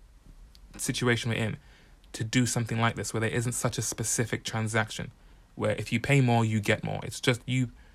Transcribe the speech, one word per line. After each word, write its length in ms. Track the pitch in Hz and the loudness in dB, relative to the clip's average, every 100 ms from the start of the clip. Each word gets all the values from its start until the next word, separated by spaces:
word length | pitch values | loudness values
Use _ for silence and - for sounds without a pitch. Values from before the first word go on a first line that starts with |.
| - - - - - - - - | -20 -20 -20 -20 -20 -20 -18 -6
situation 540 | - 123 123 113 117 | -4 0 2 2 0
we're 60 | - | -2
in 200 | 110 - - - - - - | -2 -6 -12 -20 -20 -20 -14
to 120 | - | -8
do 220 | 110 127 117 | 0 2 4
something 340 | 120 113 113 | 2 0 2
like 160 | 113 - | 0 0
this 160 | 98 | -4
where 80 | 113 | -2
there 100 | 110 | 0
isn't 220 | 120 120 | 0 -2
such 260 | - 123 - | -2 -2 -2
a 40 | |
specific 640 | - - 113 - 113 117 | -4 -4 -2 -2 -2 -4
transaction 680 | - 113 107 113 110 - - - - - - | -4 -2 0 0 0 -4 -10 -14 -20 -20 -16
where 180 | - 107 | -2 -2
if 200 | 107 107 | -2 -2
you 60 | 117 | -2
pay 220 | 139 139 | 4 4
more, 240 | 123 117 | 6 4
you 160 | 110 110 | 4 2
get 240 | 107 107 | 2 0
more. 160 | - 104 | -2 -6
It's 180 | - - | -6 -2
just 200 | 135 120 - | 0 0 0
you 240 | 127 120 - - | -2 -2 -6 -20